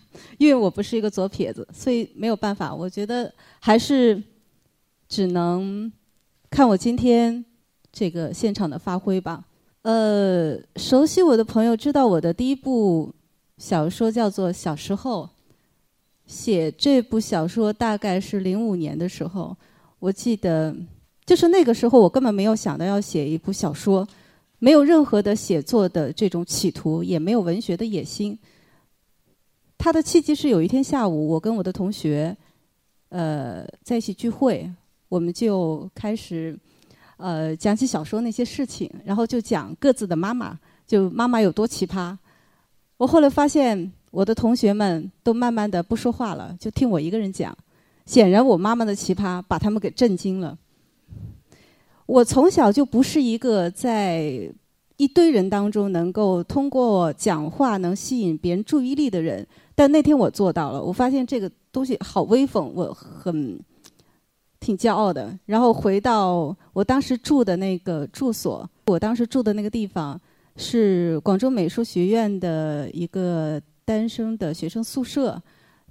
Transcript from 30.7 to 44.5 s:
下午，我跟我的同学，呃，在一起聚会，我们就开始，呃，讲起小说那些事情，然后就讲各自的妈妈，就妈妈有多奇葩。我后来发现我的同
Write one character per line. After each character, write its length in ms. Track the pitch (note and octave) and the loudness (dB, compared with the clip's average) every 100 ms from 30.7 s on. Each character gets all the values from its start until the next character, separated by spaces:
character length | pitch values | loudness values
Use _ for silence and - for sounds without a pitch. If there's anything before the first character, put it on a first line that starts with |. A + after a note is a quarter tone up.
| C4 | 0
下 240 | C4+ C#4 G#3 | 0 0 0
午， 220 | D#3 D3+ | -2 -2
我 100 | E3 | -2
跟 160 | G#3+ | -2
我 80 | A3+ | -4
的 80 | F#3 | -4
同 220 | - F#3+ | -4 -6
学， 420 | G#3 D#3 D3 D#3+ G3+ _ _ _ _ _ _ _ | -4 -4 -2 -4 -8 _ _ _ _ _ _ _
呃， 560 | F3+ D#3+ D3+ B2+ F2 - - | -6 -4 -4 -8 -10 -14 -20
在 160 | - A#3+ | -6 -4
一 20 | |
起 140 | A3 | -4
聚 160 | F#3 A#3 | -6 -6
会， 400 | A3+ C4 D3 F3 F3 _ _ _ | 0 0 0 -6 -14 _ _ _
我 80 | F3+ | -4
们 120 | F3 | -4
就 560 | F3 A3+ F#3+ E3 D#3 F#3 | -2 0 0 -2 -4 -10
开 220 | - G#3+ A3 | -10 -8 -8
始， 420 | - E3 D#3+ D3+ _ _ _ _ _ _ | -8 -8 -8 -12 _ _ _ _ _ _
呃， 360 | F#3 D#3+ D#3+ | -8 -6 -4
讲 220 | D#3+ G#3+ G#3+ | -2 -2 0
起 100 | C4 | -2
小 160 | E3 | -4
说 200 | D#3 G#3+ | -6 -4
那 80 | A#3+ | -4
些 120 | G#3+ | -4
事 220 | C4 - | -6 -4
情， 260 | C4 - G3 - | -8 -8 -12 -10
然 100 | - | -6
后 120 | G3+ A3+ | -2 -2
就 120 | B3 | -2
讲 360 | - G3+ G#2 D#3+ | -2 -4 -4 0
各 140 | C#4 | 0
自 140 | B3 G3 | 0 -2
的 100 | D#3+ | -4
妈 160 | F#3+ | -2
妈， 260 | B3 G2+ E3 _ _ _ | -4 -8 -12 _ _ _
就 240 | G#3 F#3+ | 2 2
妈 180 | - B3 | 0 0
妈 100 | A#3 | 2
有 140 | G3+ | 2
多 140 | - A3+ | 2 -2
奇 200 | - F3 | -2 -4
葩。 300 | F#3+ F3 G3 _ _ _ _ _ _ _ _ | -4 -8 -10 _ _ _ _ _ _ _ _
我 100 | B3 | 4
后 140 | E4 | 6
来 80 | C#4+ | 6
发 180 | C#4 C#4+ | 4 2
现 460 | D4+ B3+ G3+ F3+ - _ | 4 2 0 -4 -12 _
我 140 | E3+ | -2
的 100 | G3 | 0
同 220 | A3+ A3+ | 2 2